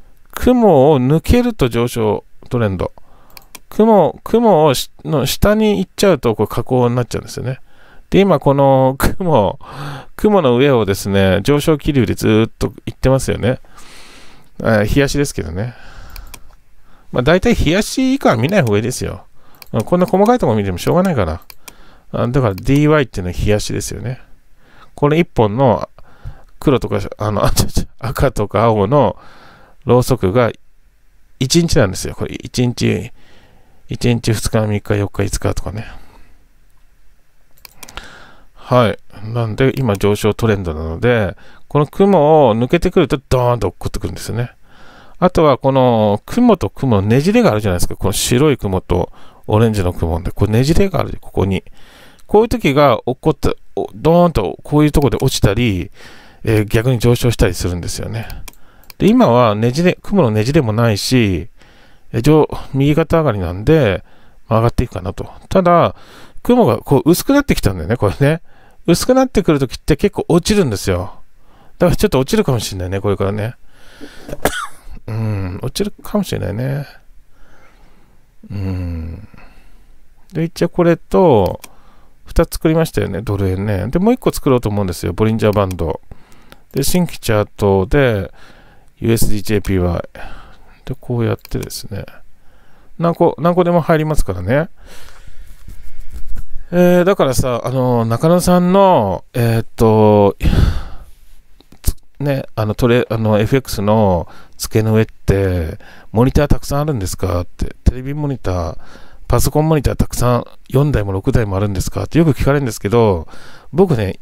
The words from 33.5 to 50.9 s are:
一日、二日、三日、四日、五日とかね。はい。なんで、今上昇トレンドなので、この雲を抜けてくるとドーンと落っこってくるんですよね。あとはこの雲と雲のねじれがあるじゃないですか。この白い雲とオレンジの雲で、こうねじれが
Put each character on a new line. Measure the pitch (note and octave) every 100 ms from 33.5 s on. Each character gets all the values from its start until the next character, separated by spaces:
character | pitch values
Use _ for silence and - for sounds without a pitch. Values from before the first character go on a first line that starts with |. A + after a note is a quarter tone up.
| - _ - -
一 | A#2+ B2
日、 | A#2 A#2
二 | G#2+ -
日、 | A2+ G#2+
三 | G#2
日、 | - G#2
四 | G2
日、 | -
五 | G2+ -
日 | G2+ G2
と |
か | -
ね。 | A2 - - - - - - - _ - - - _ - - _ - - - - - - - - - - - -
は | - - B2 A2+
い。 | - - - G#2+
な | A#2+ A2+
ん | G#2
で、 | C3 -
今 | B2+ G2+
上 | G2+ G#2
昇 | G#2+
ト | G2+ A2+
レ | G2+
ン |
ド | F2+
な | D#2
の | D#2+ E2+
で、 | A#2+ A#2 F#2+ - - - -
こ | D3
の | D3
雲 | - G3 F#3 D3 D#3 C3
を | A2
抜 | E3
け | F3
て | F#3
く | F#3+
る | D3
と | C#3+ -
ド | B2+
ー | B2 A#2+
ン |
と | G2
落 |
っ | -
こ | -
っ |
て | -
く | G2
る |
ん | F2
で |
す | -
よ | G2+
ね。 | B2 - - - - - - -
あ | F3+
と | -
は | D#3 B2+
こ | C3+
の | C3+ B2+ A#2 G#2+ G#2 -
雲 | - B3 G3+
と | G#2
雲 | - C3+ G#2
の |
ね | G2+ B2
じ | D#3+
れ | A3+
が | G#3
あ | G#2+
る |
じ | G#2
ゃ |
な | F2+
い |
で |
す | -
か。 | -
こ | G2
の |
白 | - - B2 D3+
い | B2+
雲 | G#2 F#2
と | - F2+ E2+ - - - -
オ | G#2+
レ | A2+
ン |
ジ | G#2
の | F2+
雲 | E2+ E2 E2
で、 | F#2
こ | - G2+
う |
ね | A2
じ | C3+
れ | E3
が | G3